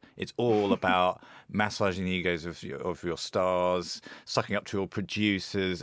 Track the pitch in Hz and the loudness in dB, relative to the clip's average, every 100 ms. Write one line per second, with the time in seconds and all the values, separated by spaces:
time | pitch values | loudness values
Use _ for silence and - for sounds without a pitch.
0 | - - 98 - 120 107 101 95 92 92 | -20 -10 -8 0 4 4 4 4 4 4
1 | 90 - - - - 98 104 - 101 90 | 4 0 -12 -20 -6 0 0 2 0 2
2 | 92 92 87 85 85 78 92 69 76 85 | -2 0 0 -2 -4 -10 -10 -6 -4 -4
3 | 87 80 - 101 92 90 90 90 85 - | -4 -4 -2 0 2 2 2 0 -2 -8
4 | - - - - 107 98 - 101 92 - | -12 -18 -4 -2 0 -4 -2 -4 -2 -4
5 | 90 104 104 95 - 101 92 87 | -6 0 2 0 -2 -2 0 -2